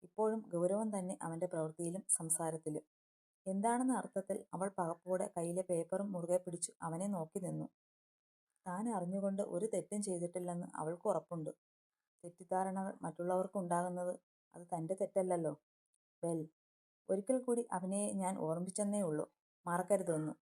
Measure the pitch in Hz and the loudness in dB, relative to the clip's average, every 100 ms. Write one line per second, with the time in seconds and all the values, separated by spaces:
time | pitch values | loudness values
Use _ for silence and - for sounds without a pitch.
0 | 175 - 220 220 214 170 180 196 220 202 | -14 2 2 2 0 2 4 4 2 -2
1 | 180 190 165 165 180 170 156 160 170 180 | -2 -4 -4 -2 -2 0 -2 -2 -4 -4
2 | - - 160 - 165 160 156 151 - _ | 0 0 2 0 0 -2 -2 -4 -6 _
3 | _ _ _ _ - 190 220 240 254 233 | _ _ _ _ -4 2 2 4 4 2
4 | 190 - 190 196 - 170 190 190 170 170 | 0 -4 -2 -4 -4 -2 -2 0 -2 -2
5 | - 185 185 - 170 175 185 170 165 190 | -2 0 0 -2 -2 0 0 0 0 -2
6 | 202 180 170 180 180 175 - - 170 160 | -2 -4 2 2 2 -6 -8 -6 -4 -2
7 | 202 196 160 202 180 156 156 _ _ _ | -2 -2 -2 -4 -4 -4 -6 _ _ _
8 | _ _ _ _ _ _ - 180 226 214 | _ _ _ _ _ _ -6 -4 0 0
9 | 175 190 196 196 202 175 214 190 175 208 | 0 0 0 0 -2 0 0 -2 -2 -4
10 | 202 180 175 180 180 175 175 - 156 170 | -2 0 -2 -2 -4 -4 -6 -4 -4 -2
11 | 214 170 - 170 156 - _ _ _ _ | 0 0 0 -6 -6 -8 _ _ _ _
12 | _ _ 170 170 185 185 190 190 190 - | _ _ -16 -14 -2 0 0 -2 -4 -4
13 | 170 160 175 185 185 202 175 175 180 180 | -8 -4 2 2 2 -2 2 2 2 -2
14 | 180 180 _ _ _ - 175 170 165 190 | -4 -4 _ _ _ -18 -6 -4 -2 0
15 | 185 196 185 175 160 147 _ _ _ _ | 2 2 4 2 2 -2 _ _ _ _
16 | _ _ 170 165 160 _ _ _ _ _ | _ _ -2 -2 -2 _ _ _ _ _
17 | _ 190 202 262 254 240 233 185 185 196 | _ -2 2 2 4 0 2 -2 0 0
18 | 208 196 190 196 156 160 180 185 208 208 | 0 0 0 0 0 0 -2 -2 0 2
19 | 185 151 - _ _ _ - 175 180 202 | 2 0 -2 _ _ _ -2 0 4 4
20 | 180 156 156 - | 4 0 0 -6